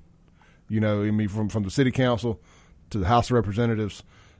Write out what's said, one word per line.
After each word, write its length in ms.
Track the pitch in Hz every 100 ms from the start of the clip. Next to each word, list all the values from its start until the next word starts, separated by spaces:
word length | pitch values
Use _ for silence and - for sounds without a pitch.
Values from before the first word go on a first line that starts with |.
| - - _ _ - - _
You 120 | 107
know, 220 | 107 104
I 80 | 107
mean, 180 | 107 107
from, 200 | 104 107
from 140 | 110
the 60 | 95
city 200 | 143 131
council 500 | 120 127 117 120 107 - - - - -
to 80 | 110
the 80 | 90
House 240 | 120 -
of 40 |
Representatives 680 | 123 101 101 117 110 104 - - - -